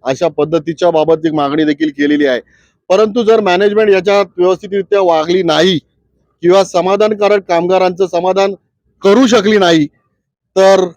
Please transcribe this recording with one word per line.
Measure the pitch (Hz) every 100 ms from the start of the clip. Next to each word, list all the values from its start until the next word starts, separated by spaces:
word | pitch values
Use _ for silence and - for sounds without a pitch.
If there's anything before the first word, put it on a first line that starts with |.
अशा | 123 131 170
पद्धतीच्या | 151 147 165 156 156 175
बाबत | 160 156 160 160
एक |
मागणी | 156 143 147 151
देखील | 147 156
केलेली | 143 147 147 143
आहे. | 123 - _ _ _ _
परंतु | 185 214 214
जर | 214 220
मॅनेजमेंट | 196 175 208 208 214
याच्यात | 190 185 202 190 -
व्यवस्थितरित्या | 180 180 208 196 190 202
वागली | 185 160 156 180
नाही | 170 151 180 170 _ _ _ _ _ _
किंवा | 170 190
समाधानकारक | 190 180 175 196 214 208 202 208 185
कामगारांचं | 170 175 185 185 180 185
समाधान | 170 180 185 196 190 _ _ _ _
करू | 196 208 262
शकली | 233 196 214
नाही | 180 165 151 _ _ _ _ _ _ 190
तर | 190 190 180